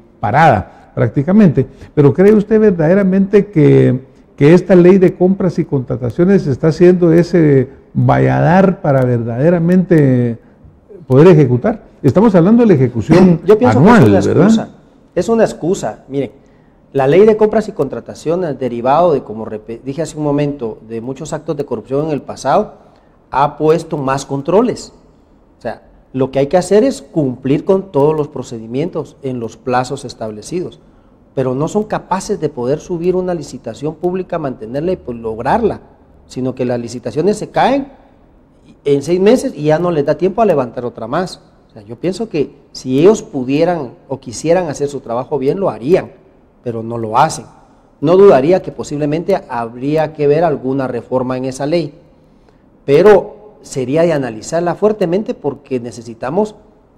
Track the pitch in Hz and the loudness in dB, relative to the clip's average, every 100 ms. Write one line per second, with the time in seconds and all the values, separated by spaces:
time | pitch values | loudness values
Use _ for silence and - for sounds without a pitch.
0 | _ - 107 127 160 107 - - - - | _ -8 -2 2 4 2 -2 -14 -12 -4
1 | 120 147 139 202 196 135 123 - - - | -2 -2 0 4 4 2 -4 -6 -8 2
2 | 143 143 202 214 202 220 214 175 156 196 | 2 4 4 4 2 2 2 2 2 2
3 | 196 196 196 208 202 160 143 135 131 127 | 2 0 2 2 2 2 4 4 4 0
4 | - _ _ - 139 180 185 180 175 190 | -6 _ _ 2 6 6 6 6 6 6
5 | 180 185 180 190 190 - 151 139 123 123 | 4 2 0 0 -2 -4 -4 -4 -4 -6
6 | 120 139 180 196 147 127 160 147 175 180 | -6 0 2 2 0 -2 0 4 4 4
7 | 175 165 170 180 151 135 123 - _ 135 | 4 2 2 2 4 2 0 -8 _ -2
8 | 123 131 131 131 143 185 190 180 156 135 | 2 2 2 2 2 4 4 0 0 0
9 | 127 120 117 117 156 170 165 185 175 160 | 2 -2 -2 0 0 2 2 2 4 4
10 | 139 127 120 117 _ _ - _ _ - | 4 2 0 -4 _ _ -20 _ _ -14
11 | - 131 175 156 131 123 - - - - | 0 6 6 6 4 2 -2 -4 -10 -4
12 | 143 180 226 185 170 233 233 151 127 117 | 0 2 4 4 4 4 4 4 2 -2
13 | 104 165 190 160 170 214 247 117 180 240 | 2 6 6 4 2 2 4 4 6 6
14 | 113 98 101 107 190 220 104 - _ _ | 6 4 2 2 4 2 -2 -16 _ _
15 | _ - 185 226 202 - 156 196 117 104 | _ -6 -2 0 0 -2 -6 -4 -6 -10
16 | - 139 123 - _ _ _ _ _ 139 | -10 -6 -6 -10 _ _ _ _ _ -2
17 | 135 170 220 214 214 220 214 - 135 120 | 2 4 4 4 0 0 -4 -6 -6 -6
18 | 110 107 151 175 175 123 127 120 123 147 | -14 -10 -6 -4 -4 -6 -6 -4 0 2
19 | 175 143 - 110 110 107 - 117 127 139 | 2 0 -4 -12 -10 -12 -14 -14 -10 -8
20 | 151 151 147 143 147 143 113 107 110 113 | -8 -6 -4 -2 -2 -6 -10 -12 -12 -12
21 | 120 135 156 156 156 147 143 113 104 135 | -10 -12 -10 -12 -8 -8 -8 -8 -6 -6
22 | 156 143 - 101 127 170 214 - _ _ | -4 -6 -8 -8 -2 -2 -2 -10 _ _
23 | _ _ - 127 147 147 156 165 165 151 | _ _ -8 -2 -2 0 0 0 -2 -6
24 | 131 135 - 139 143 185 240 123 - - | -4 -4 -6 -8 0 0 0 -4 -12 -20
25 | _ _ _ _ _ _ 117 104 _ _ | _ _ _ _ _ _ -12 -12 _ _
26 | _ 127 131 135 139 180 175 208 269 - | _ -4 -2 -2 0 0 2 2 0 -4
27 | - 175 135 123 131 147 - 190 190 139 | -8 -4 -4 -4 -2 -2 0 -2 -2 0
28 | 147 156 147 127 120 117 110 127 170 170 | 0 0 -6 -8 -12 -14 -10 -6 -6 -8
29 | 131 _ 135 127 113 - - 123 127 139 | -12 _ -10 -8 -10 -10 -4 -2 -4 -8
30 | 120 - 110 107 - 175 143 - _ _ | -12 -12 -12 -12 -10 -10 -10 -14 _ _
31 | _ _ _ - 131 127 156 208 214 156 | _ _ _ -4 -4 -2 -2 -4 -4 -6
32 | - 190 - 196 156 - 120 143 - 175 | -6 -6 -6 -6 -6 -6 -4 -4 -6 -4
33 | 180 185 180 175 139 123 123 110 143 160 | -2 -2 -2 -6 -10 -14 -14 -10 -10 -6
34 | 180 185 180 175 143 113 110 135 170 180 | -6 -6 -6 -6 -8 -10 -10 -6 -6 -6
35 | - 120 113 110 127 208 214 113 - _ | -8 -10 -8 -4 -2 0 -2 -4 -14 _
36 | _ _ - - 127 123 123 123 117 120 | _ _ -16 -8 -6 -4 -4 -4 -8 -12
37 | 120 131 180 208 160 160 190 277 269 - | -8 -4 -2 -2 -4 -2 0 -2 -6 -16
38 | _ _ _ _ _ _ _ _ 143 143 | _ _ _ _ _ _ _ _ -2 -2
39 | 143 180 196 254 262 - 147 156 175 160 | 0 0 2 2 -2 -4 -2 0 0 -2
40 | 147 151 185 196 220 151 123 120 120 113 | -2 -2 -2 0 0 0 -2 -8 -10 -10
41 | 110 151 185 - _ _ _ - 104 117 | -8 -6 -6 -12 _ _ _ -20 -20 -8
42 | 165 190 220 165 - - _ - 127 131 | -6 -6 -6 -4 -6 -8 _ -14 -4 2
43 | 175 220 - 143 123 143 170 170 123 - | 2 2 -4 -8 -4 -2 0 -2 -8 -14
44 | - 131 - 107 151 175 170 127 143 131 | -14 -12 -12 -8 -2 -2 -2 -6 -6 -8
45 | - 117 131 143 131 185 180 107 123 175 | -8 -8 -6 -4 -2 -2 -4 -4 0 0
46 | 110 - _ _ _ _ 123 113 113 117 | -2 -16 _ _ _ _ -10 -8 -8 -8
47 | 110 113 156 151 110 _ _ _ _ - | -2 0 0 -2 -16 _ _ _ _ -4
48 | 143 185 202 139 139 185 180 - 113 147 | 0 6 6 6 4 0 -2 -12 -10 -6
49 | 147 156 175 185 - 120 117 123 135 156 | -4 -4 -2 -4 -4 -10 -8 -8 -4 -2
50 | 156 151 143 147 170 131 127 135 127 120 | -4 -2 0 2 0 -2 -4 -4 -4 -8
51 | - 127 127 127 131 127 143 170 147 - | -4 -4 -4 -6 -6 -6 -4 -4 -4 -12
52 | _ _ _ _ _ _ _ _ - 143 | _ _ _ _ _ _ _ _ 2 4
53 | 196 196 - - - - - 139 123 151 | 6 4 2 -16 -20 -20 -12 -8 -4 0
54 | 170 151 127 110 104 165 175 151 208 214 | 0 0 -4 -10 -8 -4 -4 -2 -2 -2
55 | 175 185 214 247 147 127 - 127 120 120 | -2 -4 -6 -8 -8 -10 -8 -8 -8 -14
56 | 113 110 123 175 214 - _ _ _ | -16 -12 -6 -4 -4 -8 _ _ _